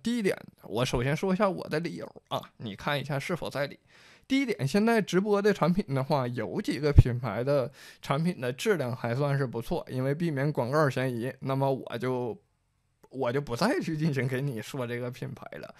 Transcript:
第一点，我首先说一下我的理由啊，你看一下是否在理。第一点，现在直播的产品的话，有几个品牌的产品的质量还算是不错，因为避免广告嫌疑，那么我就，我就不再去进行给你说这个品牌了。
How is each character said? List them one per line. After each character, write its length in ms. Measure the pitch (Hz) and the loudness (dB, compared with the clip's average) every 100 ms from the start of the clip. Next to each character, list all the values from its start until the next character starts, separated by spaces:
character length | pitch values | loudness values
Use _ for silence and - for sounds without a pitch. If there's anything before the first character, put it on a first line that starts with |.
第 120 | 226 240 | -2 0
一 60 | |
点， 160 | 190 - - _ | 0 -2 -8 _
我 240 | - 104 127 | -6 -2 0
首 160 | 127 | 2
先 160 | 131 160 | 0 0
说 160 | 190 | 0
一 20 | 185 | 2
下 140 | 202 | 2
我 180 | 170 - | 0 -4
的 120 | 151 | -4
理 160 | 170 170 | -4 -8
由 100 | - - - | -12 -16 -8
啊， 120 | 135 - - | -8 -8 -12
你 180 | 110 95 | -10 -6
看 240 | 151 143 | -2 -2
一 40 | |
下 140 | 139 139 | -2 -4
是 180 | - 175 | -2 -4
否 140 | - | -4
在 160 | 131 143 | -4 -6
理。 140 | - _ - - - - | -8 _ -20 -20 -16 0
第 120 | 269 | 0
一 60 | 254 | 2
点， 200 | - 139 | 0 0
现 200 | 202 226 | 4 4
在 160 | 226 | 4
直 180 | - 175 | 4 2
播 220 | 214 202 | 4 4
的 100 | 208 | 4
产 220 | 196 156 | 4 4
品 100 | 180 - | 2 0
的 80 | 135 | -2
话， 240 | 135 147 123 | 0 0 0
有 340 | 123 98 143 | -2 -4 -4
几 180 | 247 151 | -2 0
个 100 | 147 | 6
品 260 | 143 127 120 | 8 8 4
牌 240 | 117 113 | -2 -2
的 260 | 131 143 123 - - - | 0 0 0 -8 -20 -14
产 220 | - 143 | -2 0
品 160 | 170 151 | 0 -2
的 140 | 123 | -4
质 240 | 131 226 175 | -2 0 0
量 180 | 123 120 | 0 -2
还 180 | 117 | -2
算 240 | 123 143 139 | 0 0 0
是 80 | 131 | 0
不 160 | 117 | -4
错， 240 | - 175 - | -4 -4 -4
因 160 | 127 135 | -2 -2
为 100 | 151 | 0
避 160 | 170 | -2
免 180 | 135 147 | 0 0
广 180 | 143 120 | 0 0
告 180 | 151 143 | 2 2
嫌 240 | 131 131 | 2 -2
疑， 200 | 120 127 - | -2 -6 -6
那 140 | 135 | -2
么 160 | 135 139 | 0 2
我 280 | 131 - 117 | 0 -4 -4
就， 420 | 127 127 123 98 _ _ _ _ _ _ - | -2 -2 -4 -8 _ _ _ _ _ _ -14
我 200 | 131 120 | -4 0
就 120 | 135 | 0
不 160 | 143 120 | -2 0
再 200 | 202 359 | 2 2
去 160 | 190 156 | -2 0
进 160 | 160 | 0
行 120 | 135 127 | 0 0
给 140 | 127 | -2
你 220 | 143 110 | -4 -4
说 260 | - 139 120 | -8 -6 -4
这 100 | 120 | -4
个 140 | 123 | -6
品 180 | 123 - | -8 -10
牌 240 | - - - | -10 -14 -14
了。 180 | - | -14